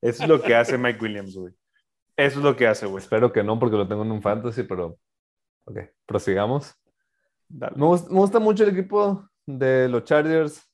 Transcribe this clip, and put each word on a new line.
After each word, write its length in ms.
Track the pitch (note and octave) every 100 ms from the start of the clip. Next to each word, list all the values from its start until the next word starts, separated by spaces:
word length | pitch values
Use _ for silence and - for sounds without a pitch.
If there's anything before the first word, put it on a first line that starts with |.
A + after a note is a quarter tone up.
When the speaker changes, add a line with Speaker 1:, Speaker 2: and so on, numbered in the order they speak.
Speaker 1:
Eso 220 | A#2 A#2
es 60 | D3+
lo 120 | D#3
que 140 | - A#2
hace 220 | A#2 C3
Mike 220 | B2 A2+
Williams, 340 | A2+ G#2 G2 F#2+
güey. 180 | F2+ _ _ _ _ _ _ -
Eso 240 | C#3 C3+
es 40 | C#3+
lo 100 | C3
que 120 | A#2+
hace, 180 | G#2+ G#2
güey. 180 | F#2+
Speaker 2:
Espero 280 | - A2 B2
que 120 | A#2+
no, 160 | G#2 A2
porque 180 | A#2+ G#2+
lo 100 | G2
tengo 160 | G#2
en 80 | G#2+
un 100 | G#2+
fantasy, 420 | G#2 G#2+ A#2 A2+
pero, 340 | A#2 F#2 F2 E2+ _ _ _ _ _ _ -
ok, 140 | - F#2 _ _
prosigamos. 720 | G#2 - F#2+ G#2 C3+ C#3 _ _ _ _ _ _ _ _
Speaker 1:
Dale. 260 | - A#2 C3+
Speaker 2:
Me 100 | D3+
gust-, 240 | F3 E3+
me 80 | F#3
gusta 200 | G3 A3
mucho 240 | G#3+ G#3
el 60 | G#3
equipo 580 | F#3 F#3+ G#3 G3+ G3 - _ -
de 440 | C3 C3 C3 B2+
los 140 | A#2+ A2+
Chargers. 600 | D3+ D#3 D#3+ D3+ D3+ _